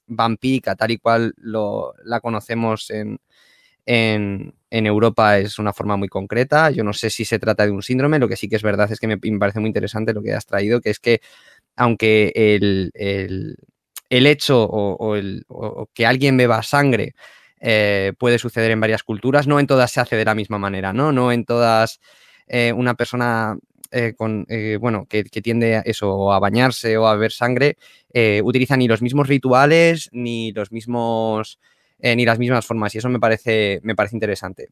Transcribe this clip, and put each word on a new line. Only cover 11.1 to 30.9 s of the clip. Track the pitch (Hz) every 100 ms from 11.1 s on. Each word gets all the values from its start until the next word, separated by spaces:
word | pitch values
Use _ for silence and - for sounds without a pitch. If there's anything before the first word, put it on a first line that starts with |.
| 117 - - _ _ _ -
aunque | 120 110 110 107 101 -
el, | 107 104 101 95 90
el, | - 98 98 95 95 104 - _ _ _ - -
el | 127 143
hecho | 147 - 127
o, | 107 107 101
o | - 110 104
el, | 98 98 -
o, | 127 107
o | - 107
que | - 117
alguien | 131 139 131
beba | 123 110
sangre, | - 143 139 110 104 - - - _ _
eh, | 113 107 104 101 98 -
puede | 120 120
suceder | 120 117 113
en | 110
varias | 110 110
culturas, | - 107 131 147 139
no | 147
en | 139
todas | 131 123
se | 131
hace | 120
de | 113
la | 110 107
misma | 101 104
manera, | 98 98 95
¿no? | 110 151
No | 131 123
en | 120
todas, | 113 117 117 113 113 - _ _ _ _ -
eh, | 123 120
una | 113 123
persona, | 117 120 123 123 113 110 101 - _ -
eh, | 123 117 113
con, | 110 107 -
eh, | 113 107 104
bueno, | 120 107 -
que, | 107
que | 95 110
tiende | 117 117 117 110
a |
eso, | 107 - 104
o | 98 98
a | 98
bañarse | 101 110 131 - 117 110
o | 110
a |
beber | 107 110
sangre, | - 120 123 147 - _ _ _
eh, | 123 110 104
utiliza | 107 123 127 131
ni | 123
los | 110
mismos | 120 143 135
rituales, | 139 131 123 147 165 170 165 -
ni | 123 120 117 113
los | 104 101
mismos... | 113 113